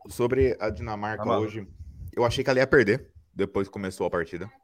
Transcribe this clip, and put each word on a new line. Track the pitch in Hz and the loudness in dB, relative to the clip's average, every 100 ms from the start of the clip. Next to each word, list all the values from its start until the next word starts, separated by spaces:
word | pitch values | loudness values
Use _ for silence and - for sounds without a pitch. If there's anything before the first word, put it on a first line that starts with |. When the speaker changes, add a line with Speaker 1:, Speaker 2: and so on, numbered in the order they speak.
| - | -12
Speaker 1:
sobre | - 123 131 131 - | -2 0 4 2 2
a | 107 | -4
Dinamarca | 101 117 104 104 104 | -6 -8 -6 -6 -4
Speaker 2:
Tá | 107 | -2
maluco. | 107 107 | 0 -2
Speaker 1:
hoje, | 110 98 - - - - | -6 -12 -16 -18 -16 -8
eu | - 120 | 0 0
achei | 135 | 2
que | 131 | 2
ela | 127 | 2
ia | 135 | 6
perder | 147 104 120 - - _ | 6 6 2 -2 -20 _
depois | - 98 101 98 | -4 -2 -2 -4
que | |
começou | 104 95 - 87 | -4 -8 -4 -2
a | |
partida. | 87 82 87 95 - | -2 -4 -8 -12 -16